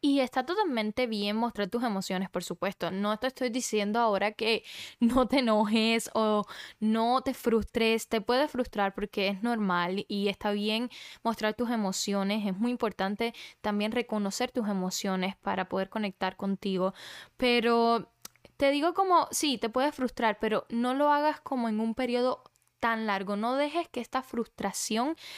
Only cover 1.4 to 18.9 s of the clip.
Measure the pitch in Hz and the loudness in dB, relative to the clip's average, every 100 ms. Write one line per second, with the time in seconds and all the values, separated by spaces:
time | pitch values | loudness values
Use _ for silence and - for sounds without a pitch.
1.4 | 233 - 202 240 240 196 185 185 190 - | -2 -2 -4 -2 -2 -2 -2 -4 -2 -4
2.4 | 175 175 190 - 170 185 208 214 254 - | -6 -4 -4 -4 -4 -2 -2 0 -4 -2
3.4 | 254 240 233 214 202 214 233 196 202 214 | -2 -2 -2 -2 0 2 2 2 0 -2
4.4 | 220 226 - - - - 233 254 247 277 | 0 -2 -4 -16 -16 0 2 4 4 2
5.4 | 247 214 214 226 220 226 - - 220 208 | 4 2 4 4 4 2 0 0 2 2
6.4 | 202 - - - 214 220 233 254 254 247 | 0 -8 -16 -4 0 2 4 2 0 -2
7.4 | - 226 208 - 226 226 - 226 - 247 | 2 2 0 0 2 2 0 -4 2 2
8.4 | 294 240 247 202 196 190 208 - 196 196 | 2 0 -4 0 -2 -2 -6 0 0 0
9.4 | 233 233 202 175 175 190 - 208 202 190 | -2 0 0 2 0 -2 -2 -2 0 0
10.4 | 214 208 208 220 247 - - - 233 220 | -2 0 0 -2 -4 -10 -18 -6 -4 -2
11.4 | 214 214 240 233 202 190 - 202 196 214 | -2 -2 -2 0 -2 -2 -2 0 0 0
12.4 | 202 185 240 247 226 - 196 202 233 233 | -2 0 -2 0 -2 -2 -4 -2 -4 -6
13.4 | - - 214 208 208 226 240 214 202 - | -18 -8 -2 0 0 -2 -2 -2 -2 -2
14.4 | 247 254 214 196 185 - 202 190 185 190 | -2 -2 -2 0 -2 -2 -2 -2 -2 -4
15.4 | - 190 180 185 190 220 214 - 185 - | -4 -4 -2 -2 -4 -4 -6 -4 -6 -4
16.4 | 196 196 196 185 185 - - - - _ | -4 -2 -2 0 0 -2 -16 -18 -20 _
17.4 | 254 240 233 233 233 233 - _ - _ | 2 2 4 4 4 2 -2 _ -20 _
18.4 | - _ 277 285 311 | -20 _ 2 4 2